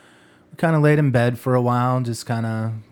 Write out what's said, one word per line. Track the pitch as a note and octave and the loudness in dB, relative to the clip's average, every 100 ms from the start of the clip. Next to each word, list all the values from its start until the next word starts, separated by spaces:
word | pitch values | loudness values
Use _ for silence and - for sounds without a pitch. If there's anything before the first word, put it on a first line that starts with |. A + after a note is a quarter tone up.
| - - _ _ _ | -20 -20 _ _ _
we | - | -4
kinda | E3 D#3 | 0 4
laid | D3 D3+ | 4 4
in | C#3+ | 2
bed | A#2+ A#2+ A#2+ | 2 0 -2
for | C3 | -2
a | B2+ | 0
while, | A#2+ A#2+ B2+ B2+ | 0 0 0 -2
just | A#2+ A#2 - | -4 -8 -6
kinda | A2+ A2+ A2+ A2+ A2 - | -6 -4 -4 -6 -8 -14